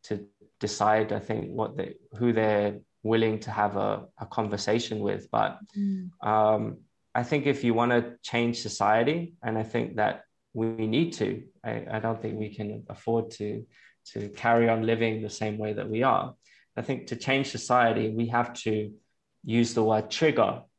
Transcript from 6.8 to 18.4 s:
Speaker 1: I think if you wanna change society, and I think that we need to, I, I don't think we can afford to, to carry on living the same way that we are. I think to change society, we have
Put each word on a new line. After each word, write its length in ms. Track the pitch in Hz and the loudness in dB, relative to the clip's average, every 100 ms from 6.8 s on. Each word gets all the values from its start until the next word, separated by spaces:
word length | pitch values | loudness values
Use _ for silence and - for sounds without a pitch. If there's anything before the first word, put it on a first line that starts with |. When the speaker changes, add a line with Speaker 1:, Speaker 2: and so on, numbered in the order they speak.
| _ _ _ | _ _ _
Speaker 1:
I 80 | 123 | -4
think 240 | 120 151 139 | 0 0 2
if 160 | 139 | 2
you 100 | 123 | 2
wanna 420 | 113 120 120 117 - | 4 4 4 2 -10
change 380 | - 120 117 117 | -4 0 0 -2
society, 720 | - - 104 110 123 165 170 - | -6 0 4 6 4 0 -4 -8
and 160 | 117 110 | -4 -2
I 40 | |
think 320 | 110 120 113 110 | -2 -2 -2 0
that 260 | 104 - _ _ _ | 0 -2 _ _ _
we 340 | 110 113 113 110 | -4 -4 -2 0
need 260 | 120 170 | 0 0
to, 280 | - 101 95 - _ | -2 -4 -4 -10 _
I, 200 | 113 113 - | -8 -8 -6
I 60 | 110 | -4
don't 200 | 113 110 | -2 -4
think 180 | 110 110 | -6 -6
we 160 | 107 | -8
can 300 | - 104 110 - | -8 -8 -8 -12
afford 420 | 110 - 117 110 | -10 -2 -2 -2
to, 340 | - 104 107 113 _ _ _ - | -8 -8 -8 -12 _ _ _ -14
to 160 | - 104 | -10 -10
carry 380 | - 117 117 117 | -2 4 6 6
on 180 | 113 110 | 4 2
living 340 | 113 113 110 | 2 0 -2
the 80 | 107 | -6
same 280 | - 107 107 | -6 -4 -4
way 140 | 107 | -4
that 140 | 104 101 | -4 -4
we 120 | 110 | 0
are. 320 | 131 104 127 - _ _ _ - | 2 2 0 -12 _ _ _ -8
I 60 | |
think 260 | 120 131 - | -4 -6 -6
to 80 | 123 | -6
change 340 | - 135 135 | 0 0 0
society, 600 | - - 123 117 113 110 | -8 2 4 6 2 -2
we 180 | 110 117 | -2 0
have 240 | 120 | 0